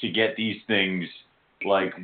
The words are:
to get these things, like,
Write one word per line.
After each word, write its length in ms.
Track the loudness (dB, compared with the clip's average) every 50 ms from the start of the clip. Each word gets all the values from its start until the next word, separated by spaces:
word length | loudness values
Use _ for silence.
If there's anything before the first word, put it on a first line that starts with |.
to 80 | -6 -2
get 260 | 2 2 2 2 2
these 220 | 0 -2 -2 -2 -4 -2
things, 400 | 0 2 2 2 2 0 -2 -4 -6 -10 -16 -20 _ _ _ _ _ _ -8 0
like, 280 | 2 2 2 2 0 -4 -4